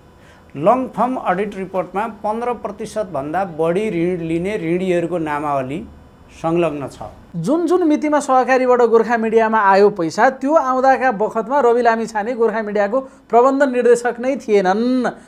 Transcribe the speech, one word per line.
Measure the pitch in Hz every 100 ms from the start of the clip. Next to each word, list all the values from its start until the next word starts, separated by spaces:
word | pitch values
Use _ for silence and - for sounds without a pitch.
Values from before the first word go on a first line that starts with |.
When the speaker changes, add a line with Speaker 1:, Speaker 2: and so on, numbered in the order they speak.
| - _ - - - 139
Speaker 1:
लङ | 170 254 254
फर्म | - 240 254
अडिट | 214 180 202
रिपोर्टमा | 190 190 185 180 185 226
पन्ध्र | 208 208 220 240
प्रतिशतभन्दा | 240 233 220 220 214 208 151 143 170
बढी | 190 156 160 175 220
ऋण | 170 170 180
लिने | 165 165 180 214
ऋणीहरूको | 165 180 190 175 165 175
नामावली | 156 147 147 139 131 151 233 - - - - -
संलग्न | 165 170 170 147 127
छ। | - 110 - - 175
Speaker 2:
जुन | 165 320 330
जुन | 370 339
मितिमा | 294 302 294
सहकारीबाट | 277 262 247 262 254 247
गोर्खा | 226 220 214 240
मिडियामा | 220 226 220 220
आयो | 202 196 202
पैसा, | 202 165 156 240
त्यो | 262 269
आउँदाका | 320 262 254 262 254 262
बखतमा | 202 214 226 214 285
रवि | 240 233
लामिछाने | 233 226 220 220 208
गोर्खा | 247 226 214
मिडियाको | 208 208 202 247
प्रबन्ध | 262 - _ 226 254 269
निर्देशक | 285 247 240 233 240 233
नै | 254 277
थिएनन्, | - 208 185 190 240 254 226 -